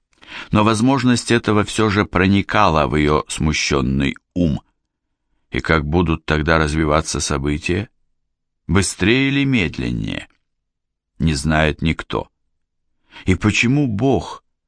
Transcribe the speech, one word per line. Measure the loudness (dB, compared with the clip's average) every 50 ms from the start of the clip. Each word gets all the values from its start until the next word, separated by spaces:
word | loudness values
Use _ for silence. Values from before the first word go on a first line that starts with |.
| _ _ _ _ -20 -18 -18 -18 -6 0
Но | 0 2 4
возможность | 2 2 2 2 2 2 2 2 2 2 0 0 0
этого | 0 0 2 2 0 0 0
все | 0 -2 0 0 2
же | 2 0 0
проникала | 0 0 2 2 4 4 2 0 0 0 2 2 4 4 2 2
в | 2 2
ее | 2 2 2 2 0 -2 -4
смущенный | -4 -2 -2 -2 0 -2 -2 0 0 0 0 0 0 0 -2 -2 -4 -8 _ _ -4
ум. | -2 0 0 -2 -4 -8 _ _ _ _ _ _ _ _ _ _ _ _ _ _ _ _ _
И | -8 -4
как | 0 0 0 0 0
будут | 0 0 0 2 0 -2 -2 _
тогда | -2 -2 0 0 2 2 2
развиваться | 2 0 0 0 0 2 0 0 0 -2 -4 -6
события? | -4 -4 -4 -4 -2 -4 -4 -4 -4 -4 -4 -4 -6 -8 _ _ _ _ _ _ _ _ _ _ _ _ _ _ _
Быстрее | 0 0 0 0 -2 -2 0 2 2 2 2 0 0
или | 0 0 0
медленнее? | 0 0 0 0 -2 -4 -6 -6 -6 -4 -6 -6 -8 -8 -10 -12 -16 _ _ _ _ _ _ _ _ _ _ _ _ _ _ _ _ _ -4
Не | -2 -2 -2
знает | 0 -2 0 2 2 2 0 0 -2
никто. | -2 -2 -2 -4 -6 -8 -8 -8 -8 -10 _ _ _ _ _ _ _ _ _ _ _ _ _ _ _ _ -20 -6 -2
И | -2 0
почему | 0 0 0 0 2 0 0 0 0 0
Бог, | -2 -2 0 0 0 0 0 -2 -6 -12 -18 _ _ _ _ _